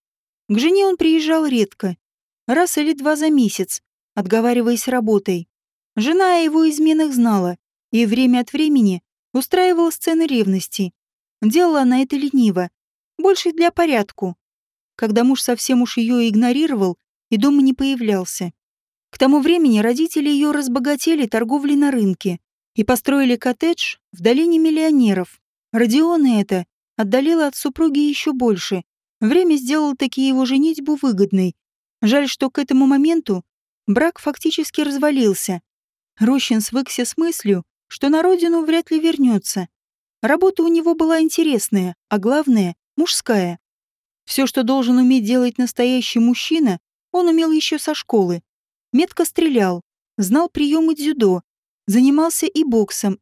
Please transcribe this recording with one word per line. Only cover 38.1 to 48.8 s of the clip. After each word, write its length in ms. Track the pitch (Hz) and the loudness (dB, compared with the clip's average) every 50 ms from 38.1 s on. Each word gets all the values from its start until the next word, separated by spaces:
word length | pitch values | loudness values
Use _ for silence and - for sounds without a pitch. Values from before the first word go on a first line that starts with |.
| 302 311 | 0 2
родину 420 | 330 359 381 349 339 339 339 339 320 | 2 2 2 2 2 0 0 0 0
вряд 260 | 302 320 330 330 - | 0 0 -2 -2 -2
ли 100 | 330 320 | -2 0
вернётся. 680 | 311 330 320 294 277 254 226 196 - - - 202 180 - _ _ _ _ _ _ _ _ _ _ | 0 0 0 2 2 2 2 0 -2 -4 -8 -8 -8 -8 _ _ _ _ _ _ _ _ _ _
Работа 420 | - 226 285 320 359 381 392 - 330 | -2 0 0 2 2 0 2 2 0
у 60 | 339 | 2
него 260 | 330 330 320 339 339 | 2 2 2 0 0
была 240 | 320 320 320 330 320 | 0 0 0 2 2
интересная, 800 | 320 320 - - 330 311 277 214 - - - 196 185 180 180 _ _ - | 0 0 0 0 -2 0 0 -2 -2 -2 -2 -2 -2 -2 -6 _ _ -6
а 120 | - 208 | -4 -2
главное — 580 | 185 226 269 294 311 277 247 220 190 175 175 _ _ _ - | 0 0 0 0 0 2 2 2 2 -2 -4 _ _ _ -4
мужская. 640 | - 320 359 - - - - 233 202 185 175 170 175 _ _ _ _ _ _ _ _ _ _ _ _ _ | -4 -2 -2 -2 -4 -2 -2 0 0 0 -2 -6 -10 _ _ _ _ _ _ _ _ _ _ _ _ _
Всё, 240 | - - - 269 254 | -8 -4 -2 -2 -2
что 160 | - 277 254 | 0 -2 0
должен 340 | 220 269 269 254 233 247 254 | 0 0 0 2 2 2 4
уметь 280 | 254 247 262 262 214 | 4 4 2 2 0
делать 320 | 202 247 254 247 247 226 - | 0 0 0 0 0 -2 -2
настоящий 600 | 247 233 - - 240 247 254 254 233 - - 240 | -4 -4 -2 -2 0 0 0 -2 -2 -2 -2 0
мужчина, 600 | 226 240 247 - - - 320 330 311 233 185 170 _ _ _ _ _ _ | 2 2 0 0 -2 -2 -2 0 0 0 0 -2 _ _ _ _ _ _
он 160 | - 359 359 339 | -4 0 0 2
умел 240 | 320 330 330 320 | 2 2 2 2
ещё 260 | 311 311 - - 320 302 | 0 0 0 -2 -4 -4
со 160 | - - 302 | -4 -6 -6
школы. 500 | - - - - 220 190 175 175 170 - _ _ _ _ _ _ _ | -6 -6 -2 0 0 0 0 -2 -6 -8 _ _ _ _ _ _ _